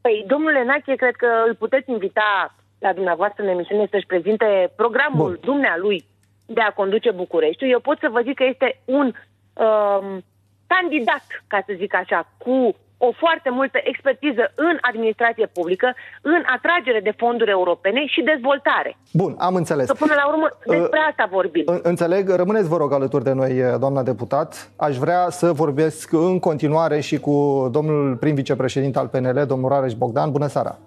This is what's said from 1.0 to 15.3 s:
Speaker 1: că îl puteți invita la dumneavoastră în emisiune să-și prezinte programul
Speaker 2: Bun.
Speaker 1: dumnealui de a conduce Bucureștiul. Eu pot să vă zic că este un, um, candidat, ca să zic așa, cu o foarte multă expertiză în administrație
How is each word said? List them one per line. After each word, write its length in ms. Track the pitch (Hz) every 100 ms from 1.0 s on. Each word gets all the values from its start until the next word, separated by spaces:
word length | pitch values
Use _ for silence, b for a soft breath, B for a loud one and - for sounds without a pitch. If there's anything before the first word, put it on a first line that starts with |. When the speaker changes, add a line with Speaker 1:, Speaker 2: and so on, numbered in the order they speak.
| 247 240
Speaker 1:
că 120 | 240 226 226
îl 80 | 220
puteți 340 | 214 262 269
invita 640 | 226 190 220 214 196 165 _ _ _
la 140 | 196
dumneavoastră 500 | 180 185 165 202 202
în 60 | 202
emisiune 380 | 180 170 208 202
să-și 140 | 202 -
prezinte 680 | 180 170 214 220 196 180 -
programul 540 | 226 226 294 160 143
Speaker 2:
Bun. 100 | 117
Speaker 1:
dumnealui 640 | 190 285 240 170 202 190 _ _ _ _ -
de 160 | 226
a 100 | 214
conduce 400 | 202 196 214 233
Bucureștiul. 580 | 180 180 170 156 170 262
Eu 100 | 240
pot 180 | 269 302
să 100 | 311
vă 100 | 247
zic 120 | 233 285
că 80 |
este 380 | 262 254 254 - -
un, 200 | 269 269 B B _ _
um, 680 | - 220 214 208 202 196 190 - _ _ _ _
candidat, 580 | 359 349 302 233 294 - - _
ca 160 | 202 190
să 80 | 185
zic 160 | 196 185
așa, 320 | 180 180 - _
cu 380 | 240 262 240 - _ _
o 140 | 247
foarte 380 | 233 330 330 269
multă 300 | 254 269 247
expertiză 680 | - 262 277 254 294 233 233 -
în 220 | 320 311
administrație 640 | 247 226 226 208 233